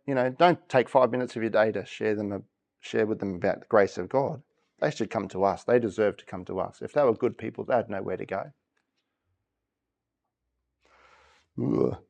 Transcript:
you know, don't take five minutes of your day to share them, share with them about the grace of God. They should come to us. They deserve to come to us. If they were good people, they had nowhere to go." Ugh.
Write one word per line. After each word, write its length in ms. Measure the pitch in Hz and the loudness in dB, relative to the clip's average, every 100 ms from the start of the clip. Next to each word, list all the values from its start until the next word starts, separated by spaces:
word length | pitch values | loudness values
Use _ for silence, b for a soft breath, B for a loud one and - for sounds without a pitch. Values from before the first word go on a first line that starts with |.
| - | -4
you 80 | |
know, 160 | 135 127 | 0 0
don't 400 | 131 175 160 - | 4 4 4 2
take 180 | 131 113 | 0 4
five 220 | 135 127 | 4 4
minutes 260 | 127 123 117 | 2 -4 -4
of 60 | |
your 80 | 110 | 0
day 220 | 107 110 | 2 2
to 140 | 101 - | 0 -8
share 280 | - 107 | -4 -2
them, 300 | 104 104 98 - _ _ _ | -2 -2 -6 -10 _ _ _
share 260 | - 117 110 | -4 0 0
with 120 | 110 | 0
them 160 | 98 90 | -4 -2
about 260 | 98 - | -2 -2
the 40 | - | 2
grace 320 | 107 95 - | 4 4 0
of 100 | 90 | -2
God. 360 | 135 127 80 - _ _ - | -2 -2 -6 -14 _ _ -4
They 120 | 151 | -4
should 180 | - 107 | -2 -4
come 180 | 110 95 | -4 -4
to 140 | 92 | 0
us. 200 | 98 120 | 0 0
They 160 | - 123 | 2 2
deserve 380 | 113 90 104 - | 2 0 -2 -2
to 80 | - | -12
come 200 | 92 92 | -12 -8
to 140 | 95 | -6
us. 240 | 95 - | -6 -8
If 100 | 113 | -6
they 100 | 147 | 0
were 100 | 139 | 2
good 220 | 110 120 - | 2 -2 -4
people, 260 | 113 117 | -10 -8
they 120 | 107 123 | -2 -2
had 140 | 110 | -2
nowhere 280 | 98 95 92 | -6 -6 -8
to 80 | 101 | -6
go." 260 | 95 151 _ _ _ _ _ _ _ _ _ _ _ _ _ _ _ _ _ _ _ _ _ _ _ b b b b b b b - | -8 -8 _ _ _ _ _ _ _ _ _ _ _ _ _ _ _ _ _ _ _ _ _ _ _ b b b b b b b -6
Ugh. 380 | 123 - 131 - _ | -2 2 0 -2 _